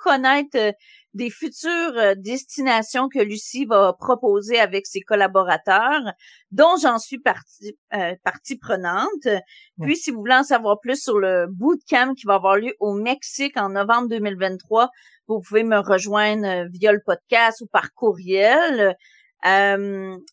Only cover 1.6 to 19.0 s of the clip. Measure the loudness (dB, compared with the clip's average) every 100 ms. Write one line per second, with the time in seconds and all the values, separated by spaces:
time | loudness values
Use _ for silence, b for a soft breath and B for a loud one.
1.6 | -4 -2 -2 0 0 0 -4 -8 -8 -4
2.6 | 0 0 -2 -4 -2 -2 -2 -4 -10 -8
3.6 | 0 4 4 2 -2 0 0 0 0 0
4.6 | 0 -2 -6 -10 -2 2 2 2 2 0
5.6 | 2 2 2 -2 -4 -12 b b b 4
6.6 | 4 4 2 0 -4 -4 -2 -2 -6 -20
7.6 | -18 -20 _ -6 -4 -4 -6 -6 -8 -10
8.6 | -4 -4 -2 -2 -2 -4 -2 -2 -4 -20
9.6 | _ -8 -4 -4 -4 -6 2 2 4 0
10.6 | 2 -2 -2 -4 -2 0 2 0 -2 -2
11.6 | 0 0 0 0 0 -2 0 2 4 2
12.6 | 0 -4 -4 -2 -4 -6 -6 -6 -6 -4
13.6 | -4 -2 0 0 0 -4 -4 -4 -4 -4
14.6 | -2 0 0 b b b -8 -8 -2 0
15.6 | 2 2 2 0 0 0 0 0 -2 -4
16.6 | -6 0 2 2 0 -4 0 2 2 0
17.6 | -2 -2 -2 -2 -2 -2 -2 2 4 4
18.6 | 2 2 0 0